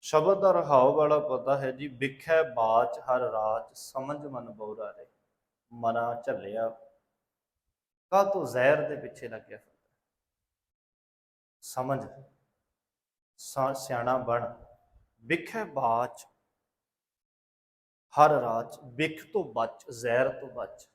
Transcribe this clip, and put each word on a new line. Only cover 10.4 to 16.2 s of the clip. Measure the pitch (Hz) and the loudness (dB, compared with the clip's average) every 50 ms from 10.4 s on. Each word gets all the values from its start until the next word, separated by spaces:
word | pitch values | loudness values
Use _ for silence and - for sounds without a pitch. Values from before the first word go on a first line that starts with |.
| _ _ _ _ _ _ _ _ _ _ _ _ _ _ _ _ _ _ _ _ _ _ _ _ | _ _ _ _ _ _ _ _ _ _ _ _ _ _ _ _ _ _ _ _ _ _ _ _
ਸਮਝ, | - - - - 131 131 139 123 110 - - - - _ _ _ _ _ _ _ _ _ _ _ _ _ _ _ _ _ _ _ _ _ _ _ | -20 -12 -8 -6 -2 -2 -2 -4 -4 -10 -16 -20 -20 _ _ _ _ _ _ _ _ _ _ _ _ _ _ _ _ _ _ _ _ _ _ _
ਸਾ-, | - - - 143 131 135 135 | -18 -12 -4 -2 -2 -2 -2
ਸਿਆਣਾ | 135 - - 131 120 117 123 127 131 | -4 -6 -6 -6 -4 0 0 0 0
ਬਣ। | 123 - 117 120 120 - - - - - - _ _ _ _ - _ _ _ _ | 0 0 -2 -2 -2 -4 -10 -14 -20 -20 -20 _ _ _ _ -20 _ _ _ _
"ਬਿਖੈ | 113 113 156 170 165 - - 226 214 | _ -4 -4 -4 -4 -6 -8 -8 -8
ਬਾਚ | 185 143 135 131 117 113 117 123 123 - - | -6 -6 -2 0 2 2 2 0 -2 -6 -14